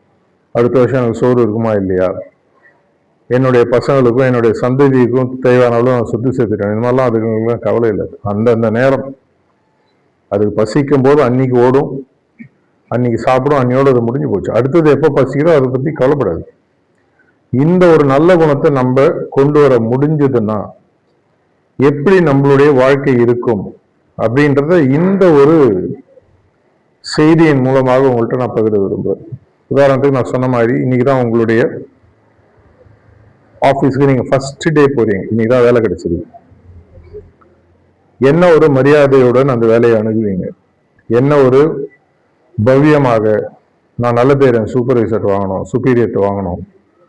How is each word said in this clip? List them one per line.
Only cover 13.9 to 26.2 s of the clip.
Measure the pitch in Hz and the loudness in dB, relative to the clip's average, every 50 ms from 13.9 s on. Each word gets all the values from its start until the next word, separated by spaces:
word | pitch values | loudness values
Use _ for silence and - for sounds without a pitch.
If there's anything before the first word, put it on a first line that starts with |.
| 127 120 | 2 0
முடிஞ்சு | 117 117 120 143 151 127 | 0 -2 -4 -4 -4 -4
போச்சு. | 104 92 - - | -4 -4 -4 -2
அடுத்தது | - 110 123 135 135 170 156 151 | -2 -2 -2 0 0 0 2 2
எப்போ | 139 - 160 151 | 2 2 0 0
பசிக்குதோ | 135 147 127 - - 139 147 175 | 0 0 -2 -2 -2 -2 0 2
அதை | 165 139 131 123 | 2 2 2 0
பத்தி | 127 127 135 160 | -2 -4 -6 -6
கவலைப்படாது. | 143 - 127 135 151 143 123 92 82 - - - - _ _ _ _ _ _ _ _ _ _ _ _ _ _ _ _ _ _ - | -4 -2 0 0 0 0 -2 -4 -4 -6 -10 -16 -20 _ _ _ _ _ _ _ _ _ _ _ _ _ _ _ _ _ _ -6
இந்த | - 127 143 165 180 185 180 | -2 -2 0 0 2 2 4
ஒரு | 175 160 156 147 | 4 4 4 2
நல்ல | 135 135 143 160 175 185 | 2 2 2 2 2 2
குணத்தை | 165 160 151 143 135 147 160 | 2 2 0 0 0 0 0
நம்ம | 143 135 123 127 127 135 139 165 - - - - | 0 0 -2 -2 0 0 0 0 0 -4 -10 -6
கொண்டு | - 143 139 147 147 147 | -2 0 0 2 2 2
வர | 147 135 127 | 4 4 2
முடிஞ்சதுன்னா, | 117 113 113 123 131 147 151 160 147 143 131 117 117 107 104 107 101 98 95 - _ _ _ _ _ _ _ _ _ _ _ _ _ _ _ _ _ _ _ _ | 2 0 -2 -2 -2 -2 -2 -2 0 0 0 0 -2 -2 -4 -4 -6 -8 -12 -16 _ _ _ _ _ _ _ _ _ _ _ _ _ _ _ _ _ _ _ _
எப்படி | - 127 147 143 147 147 196 196 185 | -2 -2 0 0 0 0 0 2 2
நம்மளுடைய | 170 151 135 139 139 139 139 135 139 151 143 | 2 2 0 0 2 2 2 4 4 2 2
வாழ்க்கை | 127 127 135 143 139 139 143 127 120 | 2 2 2 0 0 0 0 0 0
இருக்கும் | 120 117 120 120 - 123 113 95 90 92 - - _ _ _ _ _ _ _ - | 2 0 0 -2 -2 -4 -4 -4 -6 -10 -16 -20 _ _ _ _ _ _ _ -6
அப்படின்றத | 113 113 117 143 147 147 135 143 139 151 185 175 143 127 | -6 -2 0 0 0 2 0 0 0 0 0 0 2 0
இந்த | 135 151 175 190 196 185 190 175 | 0 0 0 -2 0 2 2 4
ஒரு | 156 143 139 147 165 160 139 117 98 90 92 127 131 - - _ _ _ | 4 4 4 4 4 4 4 2 0 0 -4 -8 -10 -12 -16 _ _ _